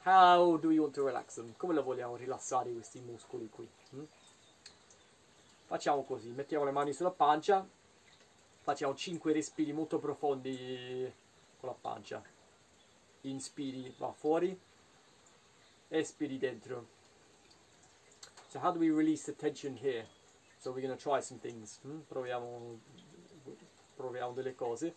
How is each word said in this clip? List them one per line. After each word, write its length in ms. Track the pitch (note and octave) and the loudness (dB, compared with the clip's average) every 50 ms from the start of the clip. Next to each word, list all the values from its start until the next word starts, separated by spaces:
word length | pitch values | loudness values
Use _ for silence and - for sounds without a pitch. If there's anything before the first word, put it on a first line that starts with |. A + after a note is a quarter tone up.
| - | 6
How 520 | F3+ F#3+ F#3+ F#3 F3+ F3+ F3 F3+ F3 E3 | 8 10 10 12 12 12 10 8 8 6
do 100 | D#3+ D#3 | 4 4
we 100 | D#3+ D#3 | 4 4
want 160 | D#3 D3+ C#3+ C3+ | 6 4 2 2
to 100 | C#3+ C#3 | 0 0
relax 300 | C3+ B2 B2 - - - | 0 0 -2 -6 -8 -12
them? 220 | - A#2 A#2 A2 | -12 -12 -12 -8
Come 160 | - - F3+ E3 | -6 -2 0 2
lo 80 | D3+ | 2
vogliamo 340 | B2+ B2+ B2+ B2 B2 A#2+ A#2+ | 2 0 -2 -4 -4 -6 -6
rilassare 560 | A#2+ B2 B2+ C3 - - - C3+ B2+ B2 B2 | -8 -6 -6 -6 -6 -6 -2 -2 0 0 -2
questi 280 | A#2+ A#2 A2 - - C3 | -6 -8 -10 -14 -16 -16
muscoli 500 | B2 A#2+ A#2 A2 - - - B2 A2+ G#2+ | -14 -14 -14 -14 -14 -12 -10 -10 -10 -10
qui? 180 | - - A#2 A2+ - - - - - | -12 -16 -16 -16 -18 -20 -20 -16 -14
Mm? 80 | C3+ D3+ D#3 - - - - - _ - - - _ _ - - - - - - - - _ - _ _ _ - - - - - - - | -14 -14 -14 -18 -20 -20 -20 -20 _ -20 -20 -20 _ _ -20 -20 -20 -20 -20 -20 -20 -20 _ -20 _ _ _ -20 -20 -20 -20 -20 -20 -10
Facciamo 380 | - - - - E3+ D3 C#3 C3+ | -8 -6 -4 0 0 0 0 0
così, 260 | - C3 A#2 G#2 A#2 | -4 -6 -8 -8 -10
mettiamo 340 | A#2 C3 C#3 - E3 D3+ C#3+ | -8 -8 -6 -4 -2 0 0
le 60 | C#3 | 0
mani 240 | C#3 C#3+ C#3+ D3 C#3 | 0 0 0 -2 -2
sulla 160 | - F3 F3+ | 0 -2 -2
pancia, 580 | F3+ - D3+ C#3+ D3+ D#3 - - G3+ F#3+ F#3+ - - _ _ - _ - _ - - - - _ _ - _ _ - - | 2 4 6 6 6 4 4 4 4 4 4 -2 -16 _ _ -20 _ -20 _ -20 -20 -20 -20 _ _ -20 _ _ -20 -10
facciamo 320 | - - - - D3+ C#3 C3+ | -4 -4 -4 -2 -2 -2 -2
cinque 400 | - - F#3+ F3 D#3 - D#3 D3+ | -2 -6 -6 -6 -4 0 2 2
respiri 400 | D#3 D3 - - - D#3 D3 C#3+ | 2 0 -4 -2 -2 -2 -2 0
molto 240 | D3+ D#3+ D3+ - | -4 -4 -2 -2
profondi 1120 | D3+ - D3 C#3 - - C#3+ C#3 C3 B2+ C3 C3 B2+ B2+ B2+ B2+ B2+ B2+ B2+ B2+ B2+ B2+ B2 - _ _ _ _ - - _ _ | -2 -2 -4 -6 -2 0 0 0 0 -2 -6 -6 -6 -6 -8 -8 -8 -8 -8 -6 -6 -6 -6 -8 _ _ _ _ -20 -20 _ _
con 120 | _ - B2 | _ -10 -10
la 60 | - | -10
pancia. 460 | - - - - - G#2 - - - - - - - - - - _ - _ _ _ _ _ _ _ _ _ - - | -8 -8 -8 -8 -8 -10 -10 -12 -12 -12 -14 -20 -20 -20 -20 -20 _ -20 _ _ _ _ _ _ _ _ _ -20 -12
Inspiri, 760 | - C#3 C3+ C3+ C3 - - - C#3+ C3+ C3 C3 B2+ B2+ - | -8 -8 -8 -6 -8 -10 -8 -6 -6 -6 -6 -8 -10 -12 -10
va 140 | - - - | -8 -8 -8
fuori, 480 | - - - D3+ D#3 E3+ F3 F#3+ F#3 - - _ - - - _ - - _ - _ _ _ - - _ _ - _ _ - - - _ _ | -8 -2 2 2 4 4 4 0 -2 -4 -14 _ -20 -20 -20 _ -20 -20 _ -20 _ _ _ -20 -20 _ _ -20 _ _ -20 -20 -20 _ _
espiri 500 | _ - D#3+ D3 - - - D3+ C3+ C3 | _ 0 0 0 0 -4 -6 -6 -4 -4
dentro. 500 | C3 C3 B2+ A#2+ A2 - A#2+ B2+ A#2+ A2+ - - - - - - - - _ - _ _ - - - - _ - - - - - - _ - - - - - - - - - | -2 -4 -4 -4 -6 -10 -10 -10 -10 -10 -14 -20 -20 -20 -20 -20 -20 -20 _ -20 _ _ -20 -20 -20 -20 _ -20 -20 -20 -20 -20 -20 _ -20 -20 -20 -20 -20 -20 -20 -20 -14
So 100 | - C#3 | -12 0
how 120 | C3+ F3 | 0 0
do 60 | E3+ | 2
we 140 | E3+ E3 D#3+ | 4 4 4
release 340 | D#3 D#3 D#3 D#3 D#3 D3 - | 6 6 4 4 2 0 -2
the 100 | - C#3+ | -8 -10
tension 400 | - D3+ D3 C#3 - - C#3+ B2+ | -4 -4 -4 -4 -4 -8 -8 -8
here? 300 | A2 C3+ C#3 B2+ A2+ A2 - - - - - _ _ _ - - _ | -2 -2 -2 -2 -2 -6 -12 -18 -20 -20 -20 _ _ _ -20 -20 _
So 120 | - C3+ | -10 -8
we're 100 | B2+ C3 | -6 -6
gonna 140 | C3 C3 B2+ | -6 -6 -6
try 240 | A#2+ - D3+ C#3 C3 | -6 -2 0 0 0
some 200 | - - C3 A2+ | -2 -4 -14 -12
things. 400 | - A#2+ A#2+ A#2 G#2+ G#2+ - - | -12 -12 -12 -12 -16 -16 -18 -16
Hmm? 200 | - C3+ D3 D#3+ - | -14 -14 -12 -12 -14
Proviamo, 720 | _ - C3 B2+ B2 B2 A#2+ A#2+ A#2+ A#2+ A#2+ A#2 A#2+ A#2 A2+ - - - - - - - - - - - E3 - - - - - - _ _ - _ - | _ -8 -8 -6 -4 -6 -6 -6 -8 -10 -12 -12 -14 -16 -16 -18 -20 -20 -20 -20 -20 -20 -20 -20 -20 -20 -20 -18 -18 -18 -18 -20 -20 _ _ -20 _ -14
proviamo 380 | - C3 B2+ A#2+ B2+ B2 B2 A#2+ | -10 -10 -8 -6 -6 -8 -6 -6
delle 200 | B2+ C3 C3 B2+ | -6 -6 -6 -6
cose. 400 | - C3 A#2+ A#2 A2+ D#3 E3+ E3 | -4 -4 -4 -4 -4 -4 -6 -6